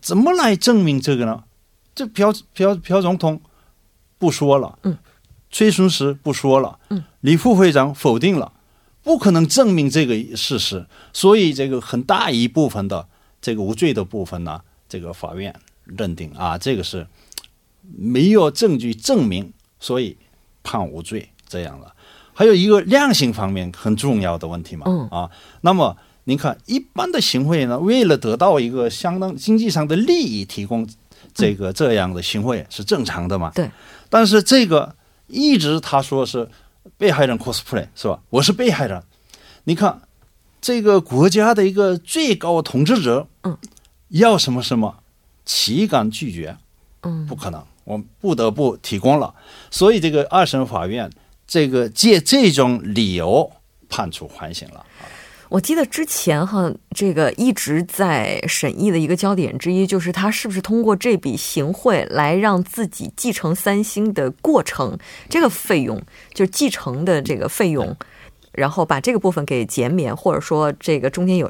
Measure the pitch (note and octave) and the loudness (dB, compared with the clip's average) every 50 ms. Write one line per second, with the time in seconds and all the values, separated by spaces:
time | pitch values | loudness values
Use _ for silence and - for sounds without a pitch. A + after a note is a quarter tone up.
0 | - - F3 G3 B3+ E4+ F#4 F4+ D4 A3+ G3 E3+ - A#3+ A#3 G#3 F3+ D#3 C#3 C3 | -6 0 2 2 4 4 4 2 2 2 2 2 2 4 4 4 4 4 2 0
1 | - D3 C#3 A#2+ A#2+ A2 A2+ A2+ - _ _ _ _ _ _ _ _ _ _ - | 0 0 0 0 0 -2 -4 -6 -10 _ _ _ _ _ _ _ _ _ _ -10
2 | C4+ A3 - F#3+ G3+ G#3+ G#3+ - - _ _ - F#3+ G3 G3+ E3+ - - F3+ G3 | -10 -8 -2 2 2 2 2 0 -8 _ _ 0 2 2 2 0 -2 0 0 2
3 | F3+ F3 F#3 E3+ E3+ D#3 D#3 D#3 - _ _ _ _ _ _ _ _ _ _ _ | 2 2 0 0 0 -2 -2 -4 -10 _ _ _ _ _ _ _ _ _ _ _
4 | _ _ _ _ F3+ D#3+ - - D3+ C#3 C#3 C#3 A#2 - - _ - F#3+ D#3 - | _ _ _ _ 0 0 2 2 4 4 4 4 2 -2 -10 _ -4 -4 -4 -4
5 | _ _ _ _ _ _ - _ _ _ - - A3 G#3+ D#3+ F3 F#3 F#3 D#3 - | _ _ _ _ _ _ -20 _ _ _ 0 4 4 4 6 4 2 2 2 0
6 | C#3 C#3 C#3 C#3 _ D3+ C3 - - C#3 C3 C3+ B2+ - - - _ _ G#3 F#3 | -2 -2 -2 -2 _ -4 -4 0 2 4 4 4 2 0 -6 -14 _ _ -8 -8
7 | D3+ - _ _ - C#3 E3 D#3+ - B3 A3 F#3 F#3+ F3 C#3 C#3 C3 D3 C#3 - | -8 -12 _ _ 2 2 2 4 4 4 6 6 6 6 6 4 2 2 -2 0
8 | - C#3+ A2+ A2 D3 G3 F#3+ C#3+ F#2+ - _ _ _ _ _ _ _ _ _ _ | 0 0 2 2 2 0 0 0 -4 -6 _ _ _ _ _ _ _ _ _ _
9 | _ D4 E4 B3 - G#3 E3+ E3 E3 D3+ - C4 C4 G#3 F#3 D#3+ C#3+ C3+ B2+ D#3+ | _ 0 0 4 4 4 4 4 4 4 4 4 4 4 4 2 0 2 2 0
10 | D3+ A#2+ A2+ G#2+ A#2+ - A#2 G#2 - - C3+ G#2+ - - G2 F2+ F2 - _ - | 0 0 0 -2 -4 -8 -8 -8 -6 -4 -4 -4 -4 -4 -6 -8 -12 -14 _ -20
11 | - _ - - - F#3+ G#3 A3 F#3+ D#3+ C#3 C3 C3+ C3+ C3 B2 - - - A#2+ | -20 _ -8 2 4 6 6 6 4 2 0 -2 -2 -2 -4 -4 -4 -4 -6 -4
12 | C3 - - - C#3+ E3+ C3 A#2 A#2+ A#2+ - D#3+ D3+ A#2+ - G#2 G2 F#2+ G2 E2 | 0 0 0 0 0 0 0 0 0 2 2 2 0 0 0 -4 -4 -4 -6 -8
13 | D#2+ - _ _ _ _ _ _ - B2 A2+ G#2+ G2 G2 A2+ A2 F3 D#3+ A#2+ G#2+ | -10 -12 _ _ _ _ _ _ -6 -6 -4 -4 -4 -6 -2 0 0 0 0 -2
14 | F#2 - - G#2 F#2 - F#2 E2+ E2+ D#2+ D2+ D#2 - _ _ _ _ _ - F#2 | -4 -6 -6 -8 -8 -8 -8 -10 -10 -10 -10 -12 -16 _ _ _ _ _ -16 -14
15 | E2+ E2+ F2 - - D#2 E2 F#2 G2 F#2+ - - _ _ _ _ _ - F2+ F#2+ | -14 -14 -14 -14 -14 -12 -10 -10 -12 -12 -14 -16 _ _ _ _ _ -18 -10 -8
16 | G#2 F#2 E2 E2 E2 D2+ D2 C#2+ F2+ E2+ E2 F2 - C3+ B2+ G2 F2 - - F2+ | -6 -6 -6 -8 -12 -14 -10 -8 -6 -6 -6 -4 -4 -4 -4 -4 -6 -8 -10 -12
17 | E2 - _ _ _ _ - - - _ _ _ _ _ _ _ _ F#3 - - | -14 -14 _ _ _ _ -20 -20 -20 _ _ _ _ _ _ _ _ -20 -14 -8
18 | G2 A#2 B2 B2+ D#3+ G3+ A3 G#3 E3 D3 C#3+ - A#3 G3+ D3+ A#2+ A#2+ A#2+ G#2 A2 | -4 -2 2 4 4 6 6 6 4 4 2 0 0 2 0 0 -2 -6 -8 -4
19 | - - C4+ G#3 C3 G#2 F2+ F#2+ G2 E2 - _ _ _ _ _ - - B2 B2+ | -2 0 2 2 2 0 -2 -4 -8 -12 -18 _ _ _ _ _ -8 -4 -4 -2
20 | B2 G2+ - - _ _ _ _ _ _ _ _ _ - - A2 F#2 C#2+ B1+ E2 | -4 -4 -8 -12 _ _ _ _ _ _ _ _ _ -6 -6 -4 -6 -6 -8 -12
21 | E2 - A2 G#2+ - - _ _ _ _ - F2+ E2+ D2 C#2 C2+ C#2 - _ _ | -12 -10 -12 -12 -12 -14 _ _ _ _ -10 -10 -10 -10 -12 -16 -20 -20 _ _
22 | _ - - - _ _ _ - G#3 A3+ G#3 F3 F#3 G#3+ G#3 G3+ - F#3 A#3+ C#4 | _ -20 -20 -20 _ _ _ 4 6 6 6 6 6 6 6 4 6 4 4 4
23 | C#4+ C4+ G#3+ - C#3+ A#2+ - - G2+ F#2+ G2 F#2 F2+ F2+ F2+ - - A2 G#2+ A2 | 4 4 2 2 2 0 0 -2 -4 -4 -4 -4 -6 -8 -10 -6 -2 -2 -2 0
24 | C#3 C#3 B2 G#2 F#2 F2 E2+ E2+ E2+ D#2+ F2 F2 E2 - F3 D#3+ C#3+ F#3 F#3 E3 | 0 0 0 0 0 -2 -2 -4 -6 -8 -8 -10 -10 -12 -14 -6 -2 -2 -2 -2
25 | B2 - F2 E2+ - E2+ - - - - _ - - F3 F#3+ F3 D3 G2+ F2 - | -4 -6 -6 -8 -8 -8 -12 -20 -20 -20 _ 0 2 2 4 4 2 0 0 -6
26 | _ _ _ _ _ - C3+ C#3+ - C#3+ - - _ - A#3+ C4+ C4 - _ - | _ _ _ _ _ -4 -4 -2 -2 -4 -6 -6 _ -6 -6 -6 -6 -6 _ -6
27 | - F4+ E4 C4 - - - B2+ C#3 D3+ E3+ D#3 C3 A#2+ A#2+ C3+ E3+ G3+ A#3+ B3+ | -4 -2 -2 -2 -2 0 -2 -2 0 0 0 0 0 -2 -2 -2 0 2 2 4
28 | - E3+ D3 - - A2 A2+ B2+ F3 G3 E3+ C#3+ A#2 A#2 B2+ B2+ A#2+ A2+ - - | 4 4 4 2 2 -2 0 2 4 4 4 4 2 0 -2 -2 -2 -2 -2 -4
29 | - F3 F3 F#3 F#3+ F#3+ D3+ C3 - G#3 A3 A3 A#3 G#3+ D#3 E3+ D3+ D3 D#3+ F#3+ | -6 -4 -4 -4 -4 -6 -8 -6 0 2 2 2 2 0 -2 -2 -2 0 0 0
30 | A#3 F4 F4 F4 C4+ D3 G#2+ G2+ G2 - - G#2 G2+ G2+ A#2+ A2+ A2+ A2 - _ | 2 2 2 2 0 -2 -4 -6 -8 -8 -8 -10 -6 -4 -4 -4 -6 -8 -12 _
31 | _ _ _ _ - - _ - G#2 G#2 G2+ F#2+ G2+ F#2 F#2 - D3+ B2+ A2+ G2+ | _ _ _ _ -20 -14 _ -2 0 0 0 -2 -6 -6 -2 0 0 2 2 2
32 | F#2 F2+ F2+ F2 E2+ - - G#2+ G#2+ B2+ A#2+ G2 C#2+ - - - G2+ - G#3 C#3+ | 0 -2 -4 -6 -8 -6 -4 -4 -4 -2 -4 -4 -8 -10 -14 -12 -4 -4 -2 -2
33 | A#2 - - F2 F2 F2+ G2+ F#2 E2 D2 - F#3 D#3+ G#2 - _ - - - - | -2 -6 -6 -6 -6 -4 -4 -4 -4 -4 -4 -4 -6 -6 -8 _ -20 -20 -20 -20
34 | _ _ - A3+ A3+ F#3 G#3+ G#3+ G3+ - C4 C4+ A#3 E3+ E3 D3 - D3 - _ | _ _ 2 4 4 6 4 2 4 4 4 4 4 4 2 0 0 -2 -8 _
35 | _ _ _ _ _ _ - B3+ D4 D4 C4+ F#3+ D3+ D3 D#3+ D#3 - - D3 C#3 | _ _ _ _ _ _ -6 -2 2 2 2 2 2 0 -2 -4 -2 0 0 0
36 | C3 - C#3+ C3+ B2+ - - B2 A#2 - - _ _ _ _ _ _ F#3+ _ _ | 0 0 -2 -2 -2 -2 -4 -6 -8 -8 -12 _ _ _ _ _ _ -20 _ _
37 | G3+ G3 D3 D3 C#3+ B2+ A#2+ A2 - B2+ A2+ - - - B2+ G2+ D2+ - _ - | 0 0 4 4 2 2 0 -2 -4 -6 -8 -8 -8 -6 -6 -6 -6 -8 _ -8
38 | - G#2 D#2+ - _ _ A2+ C3 C#3+ - F#3+ - B3 A#3 D#3+ C#3+ C#3 F#2+ F#2+ F2 | -6 -6 -6 -6 _ _ 0 2 2 2 0 2 0 0 0 0 -4 -4 -6 -10
39 | - _ _ _ _ _ - _ _ - - _ _ D3+ E3+ E3+ G#3 F3+ - - | -12 _ _ _ _ _ -20 _ _ -20 -20 _ _ -4 0 2 0 0 0 -4
40 | - _ _ _ _ _ _ _ _ _ _ _ - B3 A#3+ A#3 G#3 G#3 G3+ F#3 | -12 _ _ _ _ _ _ _ _ _ _ _ -4 -2 -2 2 4 4 4 4
41 | - - B2 C3 D#3+ F#3+ E3 G#3+ G#3+ A3+ A#3 G#3 F#3+ G3 F#3+ G3+ G3+ F#3+ F3+ E3+ | 2 2 2 4 4 6 6 4 4 4 4 4 2 2 2 2 2 2 0 -2
42 | - - - D#4+ D#4 B3+ G3 - - E3+ E3+ E3 D#3 - - B2+ D3 E3 C4 A3 | -4 -6 -4 -2 0 0 0 0 0 0 0 0 -2 0 0 0 2 4 2 2
43 | C#3+ A#2+ A#2+ - D#3 - _ _ - F#3 D#3 - - - _ _ _ _ _ _ | 2 2 0 0 -2 -6 _ _ -8 -8 -8 -8 -12 -20 _ _ _ _ _ _
44 | _ _ E3 E3 A3+ A#3 G#3 E3 - C3+ B2 B2+ A#2+ - B2+ A2+ G#2+ G2+ - _ | _ _ 2 4 4 6 4 4 0 -2 -2 -4 -2 -2 0 0 0 -2 -6 _
45 | _ _ _ _ _ _ _ _ _ - - - - G#2+ A2 F3 G#3+ F#3 D3+ B2+ | _ _ _ _ _ _ _ _ _ -6 -4 -2 -2 0 0 0 0 2 0 0
46 | G#2+ A2 A2 - D#3 A2+ E2+ E2+ D#2 D2+ - - _ _ _ _ _ _ _ _ | 0 -2 -4 -6 -8 -8 -8 -10 -10 -12 -14 -18 _ _ _ _ _ _ _ _
47 | - F3 E3 D#3+ D#3 D3+ - - - F#2+ E2 D#2 C#2+ - _ _ _ - G#2 G#2+ | -10 -8 -8 -8 -8 -10 -10 -10 -10 -10 -10 -10 -14 -20 _ _ _ -10 -8 -8
48 | G#2 - _ _ - F#3+ D#3 B2 A2+ A2 G#2 D3 C#3+ B2 F#2+ - - - A2 F#2+ | -10 -12 _ _ -2 -2 0 2 0 0 0 0 0 -2 -2 -4 -8 -6 -6 0
49 | F#2+ B2+ C#3+ D3 A#2 - - _ _ - - - - _ - - F#3 G#3 A#3+ G3 | 2 4 4 4 0 -4 -8 _ _ -20 -20 -20 -18 _ -2 2 4 4 4 4
50 | D#3 E3 D3 D3 C#3+ - - F#3+ F3 - - C3+ C3 B2 C3 F2 E2+ F#2 A2 B2 | 0 0 0 0 0 2 2 2 2 2 0 -2 -2 -2 -4 -4 -4 -4 -4 -6
51 | G#2 D2+ - _ _ _ _ _ _ - - E3 D3 C3+ C3 B2 A#2+ G#2+ - - | -8 -10 -12 _ _ _ _ _ _ -2 0 0 2 2 2 0 0 -2 -2 2
52 | - A3+ G#3 E3 - - C4 C#4 B3 F#3 C#3+ C#3 B2+ B2 B2 G#2+ - G2+ G#2 A#2+ | 4 6 6 4 4 4 4 6 6 4 6 4 2 2 2 0 -2 -2 -2 0
53 | A2 F#2+ F2+ F2 E2 F2 A2 D3 D#3+ - - _ _ _ _ _ _ _ - - | 0 0 0 -2 0 2 2 2 0 -2 -6 _ _ _ _ _ _ _ -8 -8
54 | G#2 E2 D#2+ - D#2+ - - - D#2+ D#2 E2+ - - - - - - _ _ - | -8 -8 -10 -12 -16 -18 -16 -16 -16 -14 -14 -14 -16 -16 -20 -20 -20 _ _ -20
55 | - - - - - - - - - _ - - - - D#4+ E4+ C#4 - - D#4 | -20 -20 -20 -20 -20 -20 -20 -20 -10 _ -2 -2 0 0 0 0 0 -2 -2 -6
56 | D#4+ - - - - F3+ D3+ D3 F3 F#3+ G#3 G3 F3+ D#3 - - _ _ - - | -6 -4 -6 -4 -2 0 0 0 -2 -2 -2 -2 -2 -2 -4 -8 _ _ -6 -2
57 | G3+ F#3+ D#3 D#3 D#3 - - - A#3 B3+ G3+ - - - D3+ D#3+ F3 E3+ - - | -2 0 0 2 0 0 0 0 0 0 0 0 -2 -2 -2 -2 -2 -4 -2 -2
58 | G3 F3+ D3+ B2 G#2+ G2 G2 - - F3 - - - C#3 - - G3 G#3 E3+ E3 | 0 0 0 0 -2 -2 -4 -4 -4 -4 -4 -2 -2 -4 -2 -2 -2 0 0 0
59 | D#3 C#3+ F3+ F3 - G3 G3+ F#3 D3+ - - C3 - E3+ F#3 F#3+ F#3+ F#3 G3 F#3 | 0 0 0 0 0 0 0 0 -2 -4 -6 -6 -4 -2 0 0 0 0 0 -2
60 | E3 F3+ F3 F#3 F#3+ G#3+ G#3+ - - A3 F#3 F#3+ - - A3 A#3 A3+ A3 G3+ F#3+ | -2 -4 -4 -2 -2 -2 -2 -4 -6 -6 -6 -6 -4 0 0 2 2 2 0 2
61 | - B3 G#3+ E3+ - C#3+ G#2+ - - - - D#3+ C#3 D#3 F#3 - - B3 G3 C#3 | 2 0 0 0 0 -4 -6 -4 -6 -6 -4 -4 -2 -4 -6 -2 0 0 0 0
62 | - - - C#3+ D3 D3 E3+ F#3+ G#3 G#3+ F#3+ F3+ F3+ - - A#3 A3 E3+ - - | -2 -2 -2 0 0 2 2 2 2 2 2 0 -2 -4 -4 -6 -6 -6 -8 -10
63 | - - - - - A#3+ G3 - - D#3+ F3 F#3 - G3+ G3+ G3+ G#3+ G#3+ - G3+ | -12 -12 -10 -6 -6 -4 -4 -4 -2 -4 -4 -2 -2 -2 -2 -2 -2 -4 -4 -4
64 | G#3+ A3 G3+ - C3+ C3 D#3 - - D#4 D4+ A3+ - - - - C3+ G#2+ - F#2 | -2 -2 -2 -2 -4 -4 -4 -4 -2 2 2 2 2 0 -4 -6 -6 -6 -6 -10
65 | - - - - - - - E4+ E4 A#3+ - - - - G3 D3+ B2+ A2 A2+ G2 | -14 -18 -20 -20 -12 -4 0 2 2 2 0 -4 -2 0 0 0 0 -2 -6 -8
66 | - - - - - _ - - F#3+ F#3+ - - C#4+ B3 - - - C3+ B2 C#3 | -10 -14 -20 -20 -20 _ -2 -2 -2 0 0 -2 -2 -2 -2 -4 -8 -8 -6 -4
67 | E3 F#3+ E3+ D3 - - C#3+ G2 - E3 - - G#3+ E3+ D3+ C3+ G#2+ - D3+ - | 0 0 0 0 0 -4 -4 -4 -4 -6 -2 0 0 0 0 0 -2 -4 -6 -10
68 | - - - - - - _ _ _ _ - - C#3 D3 - F#3+ D#3+ - D3+ C3+ | -14 -20 -20 -20 -20 -20 _ _ _ _ -4 -2 -2 -2 0 -2 0 0 -2 0
69 | - B3 B3 G3+ - F#3 E3+ D#3+ C#3+ - C#3+ B2 A2+ - - C3 A#2+ B2 F3 F#3 | 0 0 -2 0 0 0 0 -2 -2 -2 -2 -2 -2 -2 -2 -2 -2 0 0 -2
70 | D3 A2 A2+ - - D#3+ D3+ D3 D3+ - D#3 D3+ D3+ D3 D3 - - E3+ D#3 C3+ | -2 -2 -6 -2 -2 -2 -2 -2 -2 -2 -2 0 0 0 -2 -4 -4 -2 -2 0
71 | A#2+ C#3 - F3+ F3+ F#3 F#3 F3+ C3+ | -2 -4 -2 -2 0 0 0 0 0